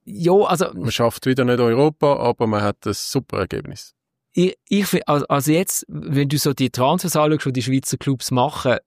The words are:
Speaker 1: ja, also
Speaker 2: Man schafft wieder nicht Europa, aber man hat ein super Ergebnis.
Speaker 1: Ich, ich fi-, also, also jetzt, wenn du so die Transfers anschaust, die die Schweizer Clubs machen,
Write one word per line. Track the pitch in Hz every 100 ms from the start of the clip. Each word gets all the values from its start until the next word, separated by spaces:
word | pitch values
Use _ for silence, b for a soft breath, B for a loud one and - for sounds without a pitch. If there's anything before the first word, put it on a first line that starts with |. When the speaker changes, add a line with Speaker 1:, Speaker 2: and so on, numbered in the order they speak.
Speaker 1:
ja, | - 202 165
also | 196 - 170 185
Speaker 2:
Man | 90 107
schafft | - 120 - 131
wieder | 131
nicht | 123 123
Europa, | 120 117 151 156 147 143
aber | - - 113
man | 104
hat | 104 - 104
ein |
super | 104 - 139 - 101
Ergebnis. | 92 104 - 98 - _ _ _ _ -
Speaker 1:
Ich, | 185 - -
ich | 196 196
fi-, | 180 -
also, | 147 135
also | 143 135
jetzt, | 160 190 - -
wenn | 151 165 139 143
du | 147
so | 151
die | 127 131
Transfers | 120 131 180 170
anschaust, | 156 151 156 139
die |
die | 127
Schweizer | 120 131 - 123
Clubs | 139 131 -
machen, | 127 135 - 131 113